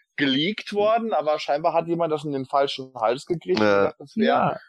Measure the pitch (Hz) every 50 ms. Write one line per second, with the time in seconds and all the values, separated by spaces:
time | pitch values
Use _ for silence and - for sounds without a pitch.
0 | _ _ _ - 147 139 131 139 151 190 220 - - - 208 202 208 214 220 233
1 | 226 226 196 156 147 151 151 151 - - 143 147 165 170 151 165 165 165 170 170
2 | 170 160 156 151 147 151 143 135 131 - - 139 143 143 - - 131 131 131 123
3 | 110 107 123 143 - - 175 160 - 180 185 110 107 104 101 101 98 - - -
4 | 147 139 - - - 135 139 - - 156 - - -